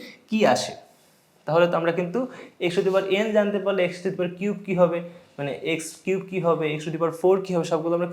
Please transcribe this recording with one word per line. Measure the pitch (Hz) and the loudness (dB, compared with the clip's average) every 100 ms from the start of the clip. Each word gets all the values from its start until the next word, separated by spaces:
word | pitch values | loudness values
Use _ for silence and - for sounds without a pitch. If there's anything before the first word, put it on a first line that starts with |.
| - - - | -12 -20 -4
কি | 220 165 123 | 2 4 2
আসে। | - - - _ _ _ _ _ - | 0 -10 -18 _ _ _ _ _ 0
তাহলে | 160 175 | 4 4
তো | 170 | 4
আমরা | 170 170 | 0 0
কিন্তু | 175 226 262 - - - 180 | -2 -2 -4 -8 -18 -4 -2
x | 175 | 2
to | 190 | 2
the | |
power | 190 196 190 | 2 2 0
n | 220 214 | 2 2
জানতে | 202 202 190 | 2 0 0
পারলে | 190 175 | 0 0
x | - | -2
to | 196 | -6
the | 180 | -2
power | 175 - | -4 -2
cube | 202 202 - | -4 -4 -2
কী | 185 | 4
হবে, | 175 170 175 - - - | 4 2 -6 -16 -20 -8
মানে | 143 127 151 | -6 -6 -4
এক্স | 160 - - | -4 -6 -10
কিউব | - 190 180 | -4 -4 -4
কী | 185 170 | -2 0
হবে, | 160 156 151 | 2 0 -4
x | 156 | -6
to | |
the | 160 | -2
power | 165 160 | -2 0
four | 180 190 185 | 4 4 2
কী | 175 | -2
হবে, | 165 | 0
সবগুলো | 165 170 170 | -2 0 -2
আমরা | 175 | -2